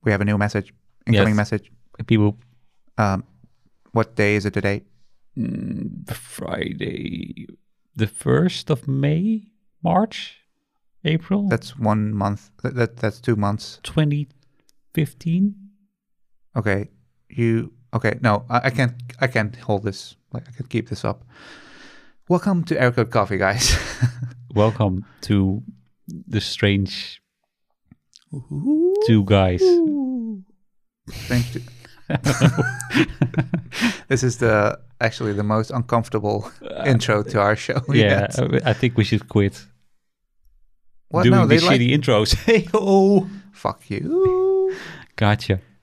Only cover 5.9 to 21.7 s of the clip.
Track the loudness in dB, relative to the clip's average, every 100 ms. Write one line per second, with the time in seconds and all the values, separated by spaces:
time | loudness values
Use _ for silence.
5.9 | -12 -12 -14 -14 -12 -8 -6 -6 -6 -8
6.9 | -8 -10 -10 -12 -14 -18 -20 _ _ _
7.9 | -6 -6 -4 0 2 2 -2 -4 -4 -2
8.9 | -2 0 0 0 -4 -6 _ _ _ -2
9.9 | 0 0 -6 -16 -20 _ _ _ _ _
10.9 | _ -2 -2 0 -2 0 -2 -4 -4 -2
11.9 | 0 -2 -2 -2 -4 -10 _ -8 -2 -4
12.9 | -2 -6 -4 -4 -2 0 -4 -8 -16 -6
13.9 | -2 0 -2 -6 _ _ _ _ _ _
14.9 | -4 -4 -4 -4 0 0 -2 -20 _ _
15.9 | _ _ _ _ _ _ -6 -2 -2 -4
16.9 | _ _ _ _ -2 0 0 -4 _ _
17.9 | -4 -2 0 0 0 0 -2 -2 0 -2
18.9 | -2 -16 -6 -2 -2 -4 -6 -4 -4 -2
19.9 | -8 -14 -20 _ -14 -14 -16 -6 -6 -6
20.9 | -6 -6 -6 -12 -20 -20 -20 -20